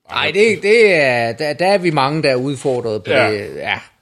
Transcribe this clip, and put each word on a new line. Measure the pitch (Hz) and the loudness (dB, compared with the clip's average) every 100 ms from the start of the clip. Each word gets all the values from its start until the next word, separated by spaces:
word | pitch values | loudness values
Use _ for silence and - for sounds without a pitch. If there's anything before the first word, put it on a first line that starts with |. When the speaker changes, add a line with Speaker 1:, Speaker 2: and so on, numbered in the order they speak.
| - | -8
Speaker 1:
Ej, | 117 147 | -4 -2
det, | 175 220 180 | 2 2 2
det | 196 226 214 165 | 2 4 4 4
er, | 139 120 117 | 2 0 -2
der, | 107 151 | -4 -6
der | 147 180 | -2 0
er | 202 | 2
vi | 175 | 0
mange, | 151 135 156 | 0 0 0
der | 147 | 0
er | 127 | 0
udfordret | 135 135 143 123 113 107 | -2 -4 -2 -2 -2 -6
på | 87 | 0
Speaker 2:
Ja. | 131 110 | 0 2
Speaker 1:
det. | 104 90 71 | -2 -6 -8
Ja. | 82 95 - _ | -6 -6 -10 _